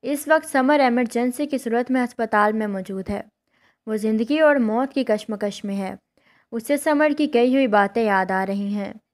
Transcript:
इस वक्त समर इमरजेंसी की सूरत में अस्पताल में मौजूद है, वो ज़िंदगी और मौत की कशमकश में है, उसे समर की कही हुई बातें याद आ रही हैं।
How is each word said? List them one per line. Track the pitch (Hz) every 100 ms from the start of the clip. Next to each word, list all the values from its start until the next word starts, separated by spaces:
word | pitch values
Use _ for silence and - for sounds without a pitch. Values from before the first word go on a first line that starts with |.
इस | 254 285 285
वक्त | 311 311
समर | 269 262 294
इमरजेंसी | 262 240 233 233 247 247 294
की | 269
सूरत | 247 226 247
में | 254
अस्पताल | 240 - 220 208 208
में | 214 214
मौजूद | 196 185 190 190
है, | 202 - _ _ _ _ _ -
वो | 220
ज़िंदगी | 214 220 226 302
और | 311 285
मौत | 226 220 269
की | 277
कशमकश | 254 214 - 214 208 196
में | 202
है, | 196 190 196 _ _ _ _ _
उसे | 233 226 285
समर | 311 294 302
की | 294 294
कही | 254 247
हुई | 262 262
बातें | 208 202 220
याद | 226 196 190
आ | 190
रही | 190 202 202
हैं। | 208 196 220 _